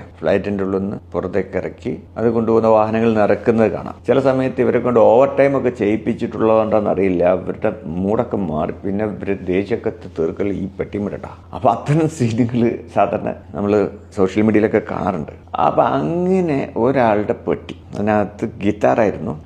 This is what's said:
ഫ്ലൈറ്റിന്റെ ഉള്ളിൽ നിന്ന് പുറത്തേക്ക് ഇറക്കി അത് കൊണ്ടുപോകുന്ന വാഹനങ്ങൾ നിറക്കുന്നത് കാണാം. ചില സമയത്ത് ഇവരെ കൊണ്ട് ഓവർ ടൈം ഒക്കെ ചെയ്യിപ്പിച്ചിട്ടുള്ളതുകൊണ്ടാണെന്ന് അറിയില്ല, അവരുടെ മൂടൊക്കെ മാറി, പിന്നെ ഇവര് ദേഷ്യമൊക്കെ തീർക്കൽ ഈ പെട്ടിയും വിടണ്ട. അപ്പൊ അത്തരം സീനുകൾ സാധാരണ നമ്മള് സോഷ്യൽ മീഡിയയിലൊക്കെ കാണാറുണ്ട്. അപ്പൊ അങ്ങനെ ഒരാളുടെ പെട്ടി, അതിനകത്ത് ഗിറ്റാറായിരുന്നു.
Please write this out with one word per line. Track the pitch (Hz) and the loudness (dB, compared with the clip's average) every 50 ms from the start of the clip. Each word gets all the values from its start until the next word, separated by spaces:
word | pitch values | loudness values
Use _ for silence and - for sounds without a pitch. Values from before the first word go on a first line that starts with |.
| - - - - | -8 -14 -16 -4
ഫ്ലൈറ്റിന്റെ | 85 78 95 101 87 101 104 98 95 | 0 0 2 2 0 -2 -4 -2 -2
ഉള്ളിൽ | 95 98 95 | -2 -2 -2
നിന്ന് | 98 98 - - - - - | -2 -4 -6 -8 -12 -6 -6
പുറത്തേക്ക് | 87 87 90 92 101 92 - - | -4 -4 -2 -4 -4 -4 -4 -6
ഇറക്കി | 92 82 80 - - - 120 - - - - - | -6 -6 -6 -10 -8 -8 -8 -8 -8 -12 -14 -8
അത് | - 110 117 | -2 0 0
കൊണ്ടുപോകുന്ന | 113 117 113 107 113 113 110 110 | 2 0 0 2 2 4 4 6
വാഹനങ്ങൾ | 110 107 107 110 110 110 113 117 110 | 6 4 4 2 2 0 2 2 2
നിറക്കുന്നത് | 110 104 98 104 101 - 123 113 113 113 101 85 | 2 4 2 2 2 2 2 4 4 4 2 2
കാണാം. | 69 - - - - - | -2 -8 -10 -12 -12 -2
ചില | - 120 135 | 0 2 2
സമയത്ത് | 131 135 131 131 131 131 - - | 4 2 0 2 0 -2 0 0
ഇവരെ | 123 113 113 123 | 0 2 2 0
കൊണ്ട് | 110 123 120 117 | 0 2 4 6
ഓവർ | 107 104 107 120 139 135 - 139 | 6 6 8 6 4 4 4 2
ടൈം | 139 139 139 131 | 2 2 2 2
ഒക്കെ | 117 123 | 0 -2
ചെയ്യിപ്പിച്ചിട്ടുള്ളതുകൊണ്ടാണെന്ന് | - - 104 104 107 107 - 120 113 - 120 107 - 104 107 113 110 110 107 107 101 107 101 98 | -2 0 0 0 0 0 0 -4 -4 -4 -4 -6 -4 0 2 4 4 4 4 2 2 0 2 0
അറിയില്ല, | 82 87 98 98 90 85 85 | 0 0 2 0 2 2 4
അവരുടെ | 87 92 90 90 92 90 - - 110 98 - - | 2 2 2 0 -6 -8 -4 -2 -4 -4 -4 -10
മൂടൊക്കെ | 76 80 90 95 98 110 120 120 - 120 | -8 -6 -4 -2 0 0 0 -2 -2 -2
മാറി, | 104 98 80 76 78 82 87 | -4 -4 -4 -2 -4 -4 -4
പിന്നെ | - - - 98 98 101 110 | -6 -8 -6 -6 -4 -2 -4
ഇവര് | 107 95 - - 98 98 - 92 | -4 -6 -6 -6 -6 -6 -6 -2
ദേഷ്യമൊക്കെ | 90 90 95 98 92 117 - - 113 | -2 0 0 0 0 -4 -4 -4 -6
തീർക്കൽ | 101 - - 92 87 - 80 82 92 - 101 101 | -8 -8 -14 -14 -6 -4 -2 -2 -2 -4 -4 -4
ഈ | 98 80 92 95 - - | -4 -4 -6 -8 -6 -8
പെട്ടിയും | - - - 101 104 | -10 -8 -6 -6 -6
വിടണ്ട. | 95 80 - - - - - - - - | -6 -6 -8 -12 -14 -16 -18 -18 -14 -12
അപ്പൊ | - - - | 0 0 0
അത്തരം | 117 117 - - 147 160 160 156 | 0 0 0 0 2 2 2 0
സീനുകൾ | - - 127 110 113 113 127 117 123 117 117 113 - - - - - | 0 0 -2 0 2 0 0 0 2 2 0 0 0 -2 -8 -6 0
സാധാരണ | 107 101 98 98 98 90 - - - - - - | 0 2 2 0 -4 -4 -4 -8 -8 -12 -14 -8
നമ്മള് | 73 101 101 104 104 98 - - - - - - | -4 0 2 2 2 2 0 -4 -10 -20 -14 -2
സോഷ്യൽ | 104 95 92 - 107 107 | 0 0 0 2 2 2
മീഡിയയിലൊക്കെ | 110 104 107 107 104 110 107 - - | 4 4 4 2 4 2 0 -2 -2
കാണാറുണ്ട്. | - - 82 92 95 80 71 - - - - - - | -6 -4 -2 -2 -2 -4 -6 -8 -10 -18 -20 -10 -4
അപ്പൊ | - - 151 - 151 139 | 0 0 2 2 2 2
അങ്ങനെ | 117 131 135 147 156 165 175 180 185 190 190 180 160 143 135 - - - | 2 2 0 -2 -2 -2 -2 0 0 0 0 0 0 -2 -2 -4 -4 -2
ഒരാളുടെ | - 113 127 135 139 120 113 104 104 104 - - | 0 0 2 2 2 2 2 2 0 0 -2 -4
പെട്ടി, | - - 90 78 - - - - - - - - | -4 -2 -4 -4 -4 -4 -12 -14 -14 -14 -14 -8
അതിനകത്ത് | - 104 107 107 107 101 92 - - 120 110 - - 98 | -6 -2 0 2 2 0 -2 -4 -8 -8 -8 -6 -4 -2
ഗിറ്റാറായിരുന്നു. | 101 104 - - 127 131 123 110 98 90 - 78 110 139 78 - | -2 -2 2 2 2 2 4 2 0 0 -2 -6 -8 -8 -10 -12